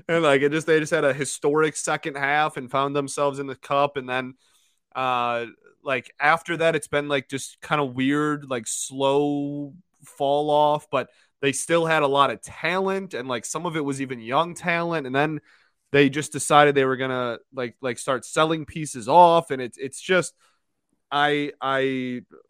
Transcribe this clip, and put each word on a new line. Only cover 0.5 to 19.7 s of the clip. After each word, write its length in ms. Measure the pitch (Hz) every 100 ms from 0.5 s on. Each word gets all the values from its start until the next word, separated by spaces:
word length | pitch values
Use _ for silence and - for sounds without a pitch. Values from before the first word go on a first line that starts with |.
just, 160 | 151 156
they 120 | 156
just 140 | 151
had 100 | 165
a 100 | 147
historic 600 | 135 143 - 151 151 156 -
second 400 | - 151 165 143
half 420 | 139 147 151 147
and 120 | 123
found 260 | 135 139 143
themselves 440 | 139 143 143 139
in 80 | 139
the 80 | 123
cup. 420 | - 143 143 143
And 100 | 127
then, 280 | 127 127 131 _ _ _ _ _ 127
uh, 520 | 131 123 120 117 117 - _ _
like, 300 | - 131 - -
after 360 | 143 165 - 165
that, 180 | 165 156
it's 120 | -
been, 220 | 147 147
like, 180 | 143 131
just 320 | 135 - -
kinda 240 | - 151
weird, 680 | 139 123 131 147 151 147 143
like, 180 | 127 113
slow 1080 | - - 135 135 139 147 143 143 143 143 135 _ _ -
fall 440 | - 139 143 151
off, 380 | 147 151 147 -
but 200 | 139 120 _ _ _
they 100 | 139
still 340 | 131 - 170 165
had 180 | 160
a 40 | 143
lot 220 | 139 135
of 120 | 113
talent, 720 | - - 160 180 190 196 196
and, 140 | 123 131
like, 160 | 123
some 220 | - 160 175
of 100 | 160
it 80 |
was 160 | 143 135
even 220 | 135 127
young 320 | 113 135 170
talent. 520 | 170 175 170 170 165 131
And 100 | 131
then 260 | 156 151 - _ _ _ _
they 160 | 139 143
just 240 | 135 143
decided 440 | 143 - 151 147 139
they 100 | 131
were 100 | 131
gonna, 440 | 131 127 123 117 _
like, 240 | 131 123 -
like, 160 | 131 117
start 260 | - 131
selling 420 | - - 160 165 147
pieces 440 | 170 151 131 110
off. 400 | 160 175 170 165
And 100 | 131
it's, 160 | 127